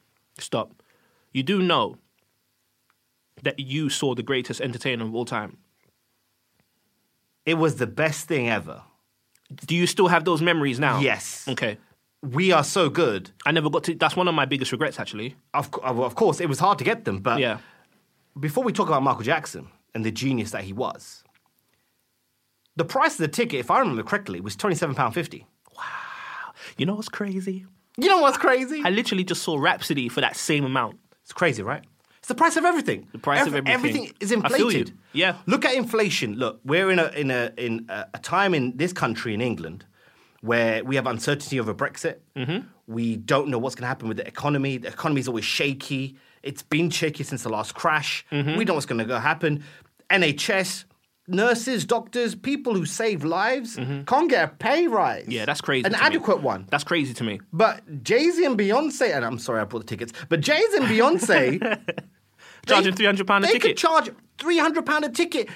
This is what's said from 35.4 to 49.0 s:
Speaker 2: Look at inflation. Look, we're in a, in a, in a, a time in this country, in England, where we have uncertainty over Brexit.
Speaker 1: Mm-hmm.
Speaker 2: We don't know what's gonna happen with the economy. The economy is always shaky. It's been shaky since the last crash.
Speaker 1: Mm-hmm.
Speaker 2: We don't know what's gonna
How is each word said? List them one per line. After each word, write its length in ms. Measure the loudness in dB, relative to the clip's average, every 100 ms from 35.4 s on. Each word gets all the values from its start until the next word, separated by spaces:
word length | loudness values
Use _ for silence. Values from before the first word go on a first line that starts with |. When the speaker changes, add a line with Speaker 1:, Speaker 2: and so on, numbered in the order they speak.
| 0
Speaker 2:
Look 180 | 2
at 100 | 2
inflation. 640 | 0 0 0 0 0 -4 -2
Look, 240 | -4 -4
we're 240 | -2 2 4
in 80 | 2
a, 80 | 2
in 240 | 0 -2
a, 200 | -2 -2 -4
in 260 | -4 -4 -6
a, 180 | -10 -10
a 40 | -12
time 340 | -2 0 2
in 220 | 2 0 -2
this 160 | -4
country, 420 | -2 -2 -2 -4
in 60 | -2
England, 440 | -2 -2 -8 -12 -18 _ _ _ _ _
where 420 | 0 2 2 0
we 100 | 0 0
have 100 | 0
uncertainty 500 | -2 -2 -2 -2 -4
over 140 | -2
Brexit. 440 | -2 -4 -4 -6 -8 _ -8
Speaker 1:
Mm-hmm. 300 | -4 -6 -8 -18 -10
Speaker 2:
We 300 | -4 -2 -2
don't 320 | 0 0 2
know 100 | -2
what's 160 | -4
gonna 140 | -6 -8
happen 200 | -6 -6
with 80 | -6
the 80 | -8
economy. 520 | -4 0 0 0 -4
The 100 | -8
economy 320 | -4 -2 0
is 80 | -2
always 160 | -4
shaky. 720 | -2 -2 -2 -2 -6 -6 -6 -12 _ _
It's 180 | -12 -10
been 260 | -2 0 0
shaky 340 | 0 -4 -4
since 180 | -8 -6
the 60 | -4
last 240 | -4 -6
crash. 500 | -2 2 2 0 -6 -4
Speaker 1:
Mm-hmm. 180 | -2 0
Speaker 2:
We 140 | 0
don't 40 | 0
know 60 |
what's 120 | 0 -2
gonna 180 | -4